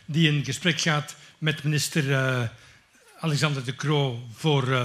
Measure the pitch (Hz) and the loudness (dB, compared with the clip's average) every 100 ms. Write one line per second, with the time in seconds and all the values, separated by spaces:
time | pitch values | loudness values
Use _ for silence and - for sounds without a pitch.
0 | - 151 156 147 131 127 180 156 170 147 | -6 2 4 2 -2 -2 0 0 0 0
1 | 147 - - _ 156 151 151 151 - 165 | -2 -12 -20 _ -4 -2 -2 -2 0 -2
2 | 135 135 131 127 120 - - - _ _ | 0 0 0 0 -2 -6 -20 -20 _ _
3 | _ - 165 143 156 135 123 - 139 151 | _ -8 -2 0 0 0 -6 -6 0 0
4 | 139 120 123 107 160 143 127 131 | 0 -4 -10 -4 2 2 2 0